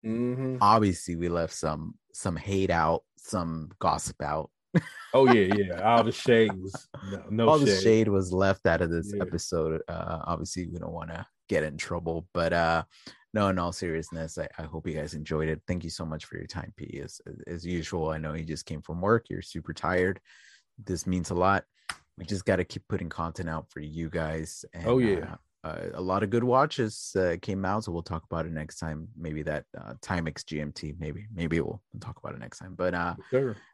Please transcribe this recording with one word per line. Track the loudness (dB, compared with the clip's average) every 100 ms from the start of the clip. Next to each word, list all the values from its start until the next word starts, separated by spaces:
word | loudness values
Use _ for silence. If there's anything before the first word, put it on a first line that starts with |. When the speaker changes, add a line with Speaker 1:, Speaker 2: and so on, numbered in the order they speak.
| -4
Speaker 1:
Mm-hmm. | -2 -2 -2 -4 4
Speaker 2:
Obviously, | 6 8 6 2 -4 -4
we | 0
left | 0 -2
some, | -2 -4 -4 -6 -12 _
some | -6 -4 -4
hate | -2 0 2
out, | 4 4 2 _ _
some | -6 -4 -2 -6 -8 0
gossip | 0 0 -4 -6
out. | -4 -4 -6 _ _
<laughs> | 0 0 -16 2
Speaker 1:
Oh, | 6 8
yeah, | 8 8
yeah. | 4 2 2
All | 6 6 6
the |
shade | 2 6 8 6
was, | 2 -8 -10 -14 -14 -10
no, | -10 -4
no | 4 6
Speaker 2:
All | 8
the | 6
Speaker 1:
shade. | 6
Speaker 2:
shade | 8 8 6
was | 4 2
left | 4 4 4 4
out | 4
of | 2
this | 0 -2
Speaker 1:
Yeah. | -4
Speaker 2:
episode. | -2 -4 -2 0 0 -2 -4
Uh, | -8 -6 -6
obviously, | -4 -4 -4 -6 -8
we | -8
don't | -8
wanna | -8 -10 -10 -12 _ _
get | 0 0
in | -6
trouble. | -6 -4 -2 -4 -4
But, | 0 2
uh, | 4 4 2 -2 _ -20 -20 _
no, | 0 2
in | 2
all | -2
seriousness, | -4 -4 -4 -6 -8 -8 -6
I, | -8 -8
I |
hope | -10 -8 -6
you |
guys | -6 -6
enjoyed | -8 -4 -2 0
it. | -2 -4
Thank | -6
you | -6
so | -8 -8
much | -8
for | -10 -12
your | -10
time, | -10 -10 -12
P. | -14 -12
As, | -12 -14 -16 -16 -12
as | -10 -4
usual, | -4 -4 -4 -2
I | -4
know | -6 -6
you | -6
just | -8 -8
came | -10
from | -8 -2
work. | 2 2 2
You're | -10
super | -8 -10 -8
tired. | -4 0 2 2 -2 _ -20 -20 -20 _ -20
This | -8 -6 0
means | -2 0
a | 2
lot. | 4 4 0 _ -12 -12 _ -16
We |
just | -6 -4 0
gotta | 0
keep | 0 -6 _
putting | -6 -6
content | -6 -6 -4 -6
out | -6 -8
for | -12
you | -10 -8 -4
guys. | -4 -2 -4 -6 -12 -16
And, | -6 2
Speaker 1:
Oh, | 4
yeah. | 4 2 -2 -12 _ _
Speaker 2:
uh, | -10
uh, | -8 -8
a | -6
lot | 0 0
of | 2
good | 2 4
watches, | 4 4 0 -2 -2 -4 2
uh, | 2 0
came | -4 -2 0
out, | -2
so | -2
we'll | -6
talk | -6 -8
about | -6 -4 -4
it |
next | -6 -8 -8
time. | -6 -6 -10 -10
Maybe | -8 -6
that, | -4 -6 -6 -16
uh, | -14 -16
Timex | -4 -2 -2 -6 -8
G | -6
M | -6
T. | -8 -12 -8
Maybe, | -8 -8 -10
maybe | -6 0 0
we'll | -2 -6 _ -14
talk | -14 -12
about | -12 -12
it |
next | -14 -14
time. | -16 -4
But, | -2 0
uh, | -2 -6 -2
Speaker 1:
Sure. | 0 0 -6 _